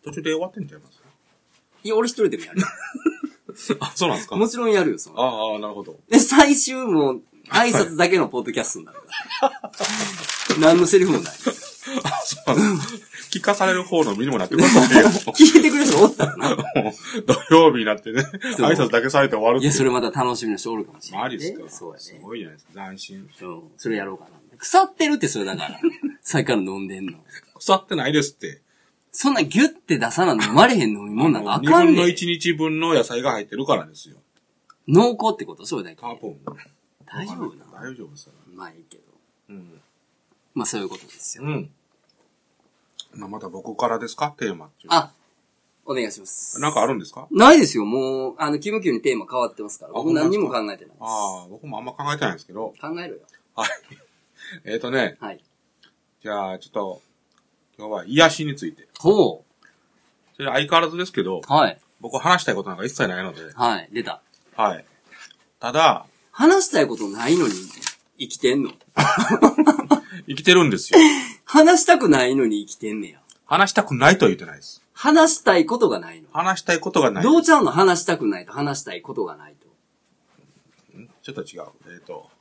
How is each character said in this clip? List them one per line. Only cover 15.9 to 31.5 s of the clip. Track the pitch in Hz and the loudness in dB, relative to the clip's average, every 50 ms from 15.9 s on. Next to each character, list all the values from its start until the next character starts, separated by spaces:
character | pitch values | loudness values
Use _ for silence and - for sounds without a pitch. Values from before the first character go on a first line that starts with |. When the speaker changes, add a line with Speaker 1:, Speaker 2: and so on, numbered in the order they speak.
| - 151 202 | 6 6 6
Speaker 2:
お | - | 4
っ | - | 4
た | - - | 0 -4
ら | 143 - | -4 -2
な。 | - - 143 165 | -4 -2 -2 -2
Speaker 1:
も | - 143 - - 143 104 107 | -2 -4 -2 -2 -2 -2 -2
う、 | - - - - - 233 202 | -6 -10 -16 -10 -10 -10 0
土 | - 127 - - - 160 | 0 0 0 4 6 6
曜 | 160 165 156 127 | 8 8 6 4
日 | 123 | 2
に | 110 | -2
な | 107 107 | -2 -4
っ | 104 | -4
て | - 113 113 | -2 0 0
ね、 | 127 147 | 0 0
Speaker 2:
そ | - | -2
う。 | - 190 - 262 233 - - 143 | -8 -10 -8 -8 -2 0 2 2
Speaker 1:
挨 | 170 | 2
拶 | 190 131 110 | 2 2 2
だ | 110 117 117 | 2 0 0
け | 131 | 2
さ | 131 143 139 | 2 2 2
れ | 131 | 2
て | 113 | 0
終 | 110 107 | 0 2
わ | 117 120 | 2 2
る | 131 | 2
っ | |
て | 127 | 2
い | 147 | 0
う。 | |
Speaker 2:
い | 143 | 2
や、 | 135 | 2
そ | 135 | 2
れ | 131 | 2
ま | 123 127 | 0 0
た | 117 113 | -2 -4
楽 | - 139 123 123 120 | -4 -2 -2 -2 -4
し | 117 123 | -4 -6
み | 110 104 | -6 -6
な | 95 | -6
人 | - 113 113 | -6 -8 -8
お | |
る | 107 104 | -8 -10
か | - - | -12 -14
も | - | -20
し | - - 90 | -20 -14 -10
れ | 98 | -10
な | 117 | -8
い。 | 131 123 | -8 -8
Speaker 1:
マ | 95 | -8
ジ | 147 | -10
っ | 170 | -10
す | 202 - | -12 -12
か？ | 85 78 | -16 -18
Speaker 2:
そ | - - 92 82 | -18 -18 -18 -18
う | 76 | -20
や | |
ね。 | 76 | -20
Speaker 1:
す | - - 82 82 | -20 -20 -20 -20
ご | 80 101 113 | -20 -18 -16
い | 117 | -16
じ | 98 | -16
ゃ | 80 | -18
な | 78 | -20
い | |
で | 76 | _
す | _ | _
か。 | _ 80 95 98 | _ _ -18 -18
斬 | 95 95 98 | -18 -16 -18
新。 | - - 98 98 98 - _ _ 95 | -18 -18 -18 -20 -20 -20 _ _ -18
Speaker 2:
う | 90 87 | -16 -16
ん。 | 82 82 80 _ | -18 -20 -20 _
そ | _ - 117 | _ -8 -8
れ | 113 | -6
や | 101 98 | -6 -6
ろ | 98 95 | -10 -12
う | 92 | -14
か | - | -18
な。 | _ _ _ _ _ _ _ | _ _ _ _ _ _ _
腐 | - - - 370 381 | -8 0 2 2 2
っ | 381 381 | 2 -2
て | _ 330 | _ -2
る | 294 294 | -2 0
っ | 247 | -2
て、 | - - | -2 -4
そ | - 113 | -4 -4
れ | 98 | -6
だ | 190 - | -6 -6
か | 85 80 - | -8 -10 -12
ら。 | - - - 339 - - - | -12 -6 -6 -6 -6 -6 -12
<laughs> | 285 - _ _ | -12 -12 _ _
さ | - - - | -4 -2 -2
っ | - | 0
き | |
か | - 127 | 0 -2
ら | 107 95 | -2 -2
飲 | 95 95 98 | -4 -8 -10
ん | 98 95 | -10 -10
で | 95 95 | -12 -12
ん | 98 | -12
の。 | 92 82 80 _ _ - - _ _ _ _ | -12 -14 -16 _ _ -20 -20 _ _ _ _
Speaker 1:
腐 | - - 196 | 0 0 0
っ | 190 - | 0 0
て | _ 202 | _ -6
な | 160 123 131 | -4 -4 0
い | 151 | 0
で | 151 135 | 0 -2
す | - - | -2 -8
っ | |
て。 | _ - - - _ _ _ _ _ _ _ _ _ _ _ - | _ -16 -16 -16 _ _ _ _ _ _ _ _ _ _ _ -12
Speaker 2:
そ | - - 277 | -2 -2 0
ん | 269 | 0
な | 233 165 | 0 -2
ギ | 143 143 196 | 0 2 2
ュ | 277 | 2
ッ | 320 - | 2 0
て | - _ - 165 127 | -6 _ -4 -2 -2
出 | 113 117 | -2 -4
さ | - 170 185 | 0 0 0
な | 180 147 110 104 | 2 2 0 -2
飲 | 104 110 | 2 4
ま | 147 208 | 6 6
れ | 247 247 | 6 4
へ | 202 131 | 2 0
ん | 110 | -2
飲 | 104 101 104 | -2 -6 -8
み | 104 | -8
物 | 104 110 143 165 | -2 0 2 2
な | 135 98 | 2 0
ん | 101 | 0
か | 104 | -2